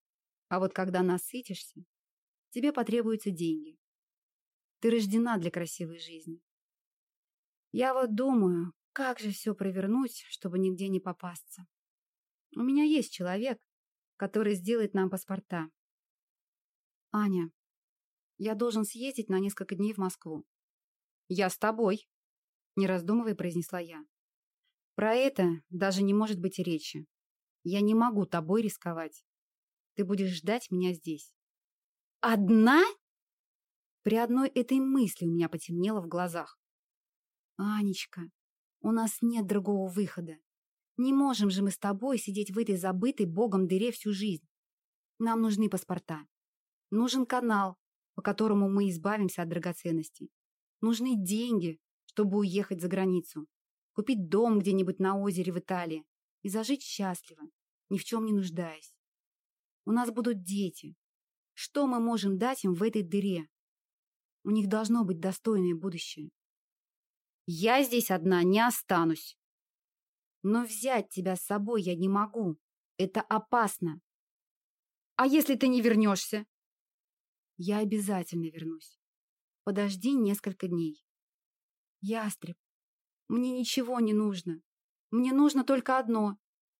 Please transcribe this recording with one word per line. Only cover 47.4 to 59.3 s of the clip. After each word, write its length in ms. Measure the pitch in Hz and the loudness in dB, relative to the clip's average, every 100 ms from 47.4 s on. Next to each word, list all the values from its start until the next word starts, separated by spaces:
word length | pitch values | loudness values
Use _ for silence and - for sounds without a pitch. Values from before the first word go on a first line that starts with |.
| 240 202 190 180 _ _ _ | 2 2 0 -4 _ _ _
по 80 | - | -6
которому 460 | 202 202 220 202 196 | -4 0 2 2 2
мы 200 | 196 202 | 2 0
избавимся 540 | 165 196 214 185 - | 0 -2 0 -2 -2
от 60 | 165 | -4
драгоценностей. 800 | 170 175 - 170 165 156 - - _ _ _ _ _ | -4 -4 -6 -2 -2 -4 -14 -20 _ _ _ _ _
Нужны 360 | 220 226 254 220 | 0 0 0 0
деньги, 640 | 180 214 247 214 170 160 _ _ | 0 -2 0 0 -2 -6 _ _
чтобы 340 | - - 208 202 | -8 -2 0 2
уехать 420 | 196 196 196 185 | 0 0 -2 -4
за 60 | 175 | -2
границу, 640 | 190 190 180 - 156 151 _ _ _ _ | 0 2 0 -2 -12 -16 _ _ _ _
купить 360 | - 208 220 165 | -6 -2 -2 0
дом 320 | 196 233 208 | 2 4 2
где-нибудь 400 | 185 190 185 185 | 2 2 0 0
на 180 | 190 196 | 0 0
озере 340 | 202 180 180 | -2 -2 -4
в 60 | 175 | -6
Италии 480 | - 185 170 156 - _ _ _ | -4 -6 -4 -8 -12 _ _ _
и 60 | 202 | -6
зажить 340 | 214 220 277 | -4 -2 -4
счастливо, 600 | - - 190 175 - 165 151 _ _ _ _ | -4 -6 -4 -6 -12 -20 -20 _ _ _ _
ни 100 | 190 | -6
в 60 | |
чём 200 | - 233 | -2 -4
не 80 | 220 | 0
нуждаясь. 640 | 202 185 165 170 156 - _ _ _ _ | 0 0 -4 -8 -10 -20 _ _ _ _